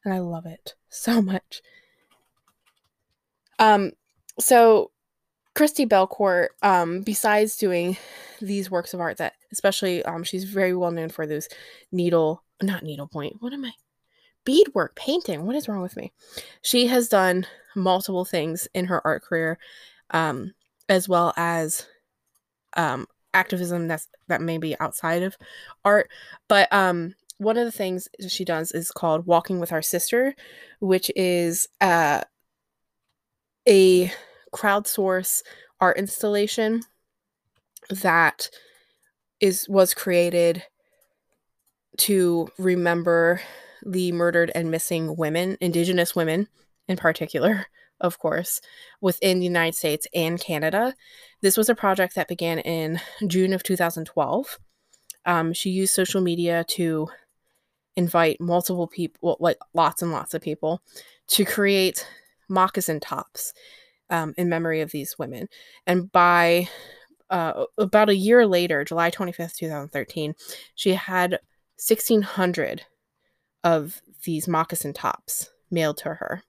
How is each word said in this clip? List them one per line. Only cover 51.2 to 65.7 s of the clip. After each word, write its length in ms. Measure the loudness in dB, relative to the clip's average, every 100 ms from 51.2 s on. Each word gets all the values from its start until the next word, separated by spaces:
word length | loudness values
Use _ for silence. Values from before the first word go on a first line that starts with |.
| -20 _
This 160 | 0 2
was 120 | 2
a 60 | 2
project 400 | 2 2 0 -2
that 120 | -6
began 320 | -4 -4 -2
in 400 | -4 -4 -4 -6 -8 -8 -2
June 260 | 0 2
of 100 | 0
two 120 | -2 0
thousand 300 | 0 -2 -6
twelve. 540 | -4 -2 -2 -4 -14 -20 _ _ _ _ -10 -2
Um, 280 | 0 0
she 160 | -2 -2
used 220 | -2 0
social 280 | 0 0 0
media 420 | 0 0 -2 -2 -4
to 380 | -4 -2 -2 -6 -10 _ _ _ _ _ _ _ -4
invite 440 | 0 4 2 0
multiple 480 | 0 0 0 -4 -4
peop-, 300 | -4 -8 _
well, 160 | -4 0
like, 180 | 0 -2 -6
lots 280 | 0 0 0
and 100 | -6
lots 220 | -6 -8
of 80 | -10
people 400 | -8 -6 -4 -6 _ -20 -20 _ -2
to 180 | 0 0
create 640 | 2 2 2 0 -2 -12 -20 _ _ _
moccasin 500 | 2 2 0 -4 -6
tops, 540 | -6 -10 -10 -12 -12 -14 -20 -20 _ _ _
um, 240 | -4 -4 -2
in 120 | -2
memory 320 | 0 -2 -2
of 100 | -4
these 260 | -6 -10 -8
women. 300 | -10 -8 -12 -16 -20